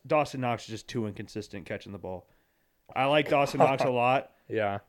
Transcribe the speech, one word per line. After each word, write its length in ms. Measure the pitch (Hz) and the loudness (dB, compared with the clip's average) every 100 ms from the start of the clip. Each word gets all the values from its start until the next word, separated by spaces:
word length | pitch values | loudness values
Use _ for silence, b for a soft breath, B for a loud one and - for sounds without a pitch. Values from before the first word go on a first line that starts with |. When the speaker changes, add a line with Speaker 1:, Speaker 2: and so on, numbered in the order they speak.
| 131 | -2
Speaker 1:
Dawson 360 | 156 139 135 | 0 0 -2
Knox 220 | 123 113 | -4 -4
is 60 | - | -6
just 180 | 110 - | -12 -6
too 180 | 123 107 | -4 -4
inconsistent 580 | 104 104 107 - 101 95 | -6 -10 -10 -10 -12 -10
catching 280 | 104 101 | -10 -10
the 40 | 98 | -12
ball. 300 | 92 90 _ _ _ _ _ _ - | -10 -12 _ _ _ _ _ _ -8
I 120 | - 135 | 0 4
like 240 | 151 147 | 4 4
Dawson 300 | 143 139 139 | 2 2 4
Knox 240 | 139 131 | 4 4
a 60 | 131 | 2
Speaker 2:
<laughs> 20 | |
Speaker 1:
lot, 400 | 123 123 135 - _ - | 2 4 2 0 _ -6
Speaker 2:
Yeah. 300 | 110 104 101 | -2 -2 -2